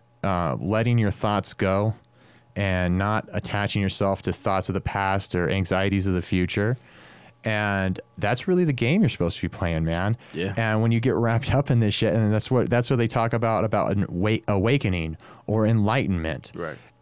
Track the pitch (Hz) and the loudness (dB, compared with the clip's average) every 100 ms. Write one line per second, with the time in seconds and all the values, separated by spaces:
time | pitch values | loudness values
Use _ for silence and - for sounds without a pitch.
0 | _ _ 98 90 85 60 71 110 117 120 | _ _ -2 0 0 -2 -2 0 2 2
1 | 104 - 107 104 - - 98 95 107 107 | 2 0 0 0 -2 -2 0 2 0 -4
2 | - _ - - _ - 98 92 90 90 | -10 _ -20 -20 _ -4 -2 0 0 0
3 | 98 107 - 95 - 104 101 107 98 - | 0 -2 -4 -6 -4 -2 -2 -2 -2 0
4 | 98 95 - 87 - 95 92 98 - 101 | 0 0 -2 -4 -2 -2 -2 -4 -4 -2
5 | 98 95 - 90 87 98 92 92 98 98 | 0 0 -2 -2 0 0 0 0 2 0
6 | 95 90 - 92 87 - 104 127 - - | 0 0 0 0 0 0 -2 -2 -8 -20
7 | - - - _ - 107 104 98 95 92 | -20 -20 -20 _ -4 -2 0 0 0 -2
8 | - - 104 123 - 180 170 127 120 185 | -8 -4 -2 0 0 2 2 0 2 2
9 | 175 - 85 - 87 - 87 82 80 85 | 2 0 -2 -2 -6 -4 -2 0 0 0
10 | 98 120 - - 95 98 110 107 113 117 | 0 -2 -6 -6 -4 -2 0 2 2 2
11 | 123 92 117 117 - 131 143 127 107 - | 2 2 2 0 0 0 2 2 2 2
12 | 110 113 107 107 - 127 - 120 123 127 | 2 2 2 0 0 0 2 0 2 0
13 | 117 123 117 117 113 107 107 104 80 101 | 0 0 0 0 0 0 0 0 0 0
14 | - 87 104 110 - 101 107 143 113 90 | -2 0 0 0 0 0 2 2 0 -2
15 | 80 80 - - - 110 110 113 101 127 | -4 -8 -14 -14 -4 0 4 4 2 2
16 | 98 90 80 76 - - 82 67 - _ | 0 0 -2 -6 -8 -10 -10 -10 -18 _